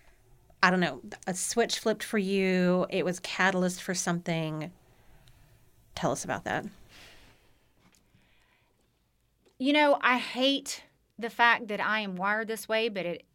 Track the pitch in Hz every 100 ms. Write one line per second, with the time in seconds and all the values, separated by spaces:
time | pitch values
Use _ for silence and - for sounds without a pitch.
0 | - - _ - _ - 180 185 170 127
1 | 214 - - 185 - 233 233 - 220 208
2 | - 220 190 196 190 185 180 180 - 190
3 | 160 180 - - 190 185 180 180 - 180
4 | - 175 175 165 156 156 156 - _ _
5 | _ - - - - _ _ _ _ -
6 | 151 135 - 113 - - 208 - - -
7 | - - - _ _ _ _ _ _ _
8 | _ _ _ _ _ _ _ _ _ _
9 | _ _ _ _ _ - 262 302 294 285
10 | 240 247 - 240 269 277 277 - - _
11 | _ - 226 - 240 226 220 208 175 214
12 | 202 180 196 214 220 220 - 220 226 202
13 | 170 165 _